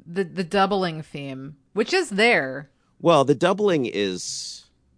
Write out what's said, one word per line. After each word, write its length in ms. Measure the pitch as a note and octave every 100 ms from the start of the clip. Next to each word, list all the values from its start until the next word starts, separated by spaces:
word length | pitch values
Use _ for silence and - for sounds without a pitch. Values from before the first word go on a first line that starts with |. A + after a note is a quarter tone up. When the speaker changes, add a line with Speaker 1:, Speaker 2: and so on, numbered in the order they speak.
| -
Speaker 1:
the, 160 | F3
the 220 | F3 D#3+
doubling 580 | E3+ G3+ F#3+ G3+ F3+ D#3
theme, 540 | D3+ D3 C#3 C3 C#3 D3 _
which 200 | G3 A#3+
is 180 | F#4 D#4+
there. 600 | G3 A#3 G3 C3+ C3 D3 _ _ _
Speaker 2:
Well, 240 | D#3+ D#3
the 100 | C3
doubling 520 | C3 F3 G3 G#3 D#3+ A#2+
is, 800 | G2 G2+ F2+ - - - - - _ _